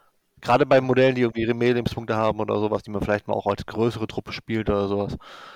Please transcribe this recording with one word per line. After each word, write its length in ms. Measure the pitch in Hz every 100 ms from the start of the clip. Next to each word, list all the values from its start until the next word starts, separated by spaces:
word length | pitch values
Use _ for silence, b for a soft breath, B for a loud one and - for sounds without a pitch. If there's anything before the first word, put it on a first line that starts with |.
| B B _ -
Gerade 260 | - 123 139
bei 120 | 135
Modellen, 360 | 131 127 131 127
die 60 |
irgendwie 200 | 120 113
ihre 140 | 113 117
Mehrlebenspunkte 600 | 120 120 113 - 117 110
haben 240 | 110 107
oder 200 | 107 104
sowas, 240 | 107 104
die 80 | -
man 100 | 101
vielleicht 260 | 101 104 -
mal 60 |
auch 140 | 107 101
als 180 | 101 -
größere 400 | - 117 107 110
Truppe 280 | - -
spielt 360 | - - 113 107
oder 180 | 101 98
sowas, 300 | 101 98 - B B B